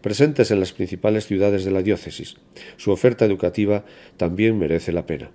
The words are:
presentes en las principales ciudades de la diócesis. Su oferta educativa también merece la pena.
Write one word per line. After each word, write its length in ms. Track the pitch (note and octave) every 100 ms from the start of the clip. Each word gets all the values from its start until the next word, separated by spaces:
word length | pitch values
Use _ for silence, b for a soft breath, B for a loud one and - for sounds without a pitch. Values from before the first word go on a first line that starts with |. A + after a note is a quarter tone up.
presentes 500 | G#2 G#2 D3 C#3+ A2+
en 80 | G2+
las 140 | F#2
principales 540 | - F2+ F#2 G#2+ G#2+ G#2+
ciudades 380 | G2 G2+ G2+
de 60 | F#2+
la 120 | F#2+
diócesis. 540 | F#2 F#2+ - - E2 - _ - B B
Su 140 | -
oferta 340 | F#2+ C3 A#2
educativa 600 | A2 F#2+ F2+ F#2+ G2+ G#2 - B B _
también 420 | F2 F#2 A2 A2
merece 320 | D#2 E2 -
la 160 | E2+ -
pena. 240 | D#2 -